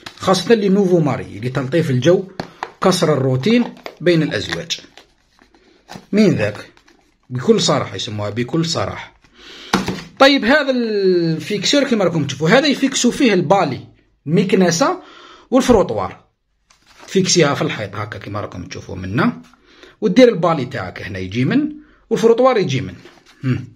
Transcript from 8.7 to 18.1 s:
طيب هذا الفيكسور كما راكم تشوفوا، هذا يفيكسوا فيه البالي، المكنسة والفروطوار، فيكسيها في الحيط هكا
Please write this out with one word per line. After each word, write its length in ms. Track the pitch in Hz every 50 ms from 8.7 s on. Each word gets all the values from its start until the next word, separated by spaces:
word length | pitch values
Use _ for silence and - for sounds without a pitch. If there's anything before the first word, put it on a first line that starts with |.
| - 117 98 92 - - - - _ _ _ _ _ - - - - - - - - 190 - - - - - - - -
طيب 260 | 269 277 285 269 208
هذا 260 | 226 285 311 277 269
الفيكسور 1120 | 254 247 233 220 214 202 190 185 180 175 170 165 160 156 - - 208 - - - 285 285 262
كما 200 | - 233 208 185
راكم 240 | 165 165 160 135
تشوفوا، 220 | 131 - - 156 170
هذا 180 | 220 277 311
يفيكسوا 440 | 285 254 - 269 247 254 - - 240
فيه 220 | - - 285 220 202
البالي، 540 | 180 147 143 196 196 170 135 117 101 - - - _ _ _ _ _ -
المكنسة 720 | 139 165 208 - 196 220 190 185 170 165 - 277 330 359 - - - - - - - - - _ -
والفروطوار، 760 | 220 262 - 254 233 190 170 - 110 101 92 98 - - _ _ _ _ _ _ _ _ _ _ _ _ _ _ _ - -
فيكسيها 460 | - - 190 185 - - 175 151 143 135
في 80 | 135
الحيط 340 | 160 151 - - 104 95 104
هكا 240 | 107 104 104